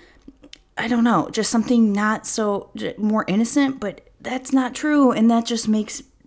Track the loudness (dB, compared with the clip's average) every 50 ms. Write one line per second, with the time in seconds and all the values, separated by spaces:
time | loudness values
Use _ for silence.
0 | -20 _ _ _ _ -20 -20 _ -20 -20 -20 -20 _ _ -10 -6 -4 -2 0 2
1 | 2 2 2 2 0 -2 -4 -4 -2 0 0 0 0 2 2 4 4 2 2 0
2 | 0 -2 -2 -4 -6 -6 -4 -2 -2 -2 -2 -4 -6 -10 -12 -10 -10 -10 -6 -4
3 | -2 0 0 0 0 0 0 0 0 0 2 2 2 0 0 -4 -8 -10 -10 -12
4 | -18 _ _ _ -10 -8 -8 -8 -4 0 0 0 0 -2 -4 -4 -2 2 4 4
5 | 4 4 4 4 4 4 4 2 0 -2 -4 -4 -2 0 0 0 -2 -4 -10 -14
6 | -14 _ _ _ _